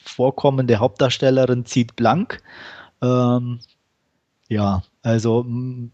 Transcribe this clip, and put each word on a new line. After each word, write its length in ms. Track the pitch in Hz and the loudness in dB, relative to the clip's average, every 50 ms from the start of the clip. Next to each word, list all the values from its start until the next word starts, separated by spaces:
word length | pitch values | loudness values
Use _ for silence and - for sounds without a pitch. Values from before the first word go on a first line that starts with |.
| _ | _
vorkommende 760 | - - - 123 135 - - - 143 135 131 127 120 117 | -12 -2 0 0 0 0 2 0 2 2 2 2 2 2
Hauptdarstellerin 880 | 104 123 131 - - 143 123 - - 143 131 131 131 131 127 123 123 120 | 2 2 -2 0 0 0 0 0 0 2 2 4 4 2 2 0 -2 -2
zieht 300 | - - 127 117 117 - | -2 0 0 0 0 -2
blank. 460 | - 117 110 127 175 240 - - - - - - - - - - - - - _ _ | 0 2 2 2 2 -2 -6 -10 -16 -16 -20 -20 -20 -20 -20 -20 -20 -20 -20 _ _
Ähm, 580 | 127 123 127 123 123 123 123 123 123 123 120 120 - _ _ _ _ _ _ _ _ _ _ _ _ _ _ _ _ | -2 0 2 2 2 2 0 0 -2 -4 -8 -10 -14 _ _ _ _ _ _ _ _ _ _ _ _ _ _ _ _
ja, 360 | _ 113 104 104 98 98 95 - _ _ _ | _ -2 0 0 0 -2 -2 -6 _ _ _
also, 400 | _ 117 113 113 107 117 113 120 | _ -2 -2 0 0 0 0 0
m, 500 | 123 123 120 123 127 127 127 123 120 120 | -2 -2 -6 -6 -6 -8 -10 -10 -12 -14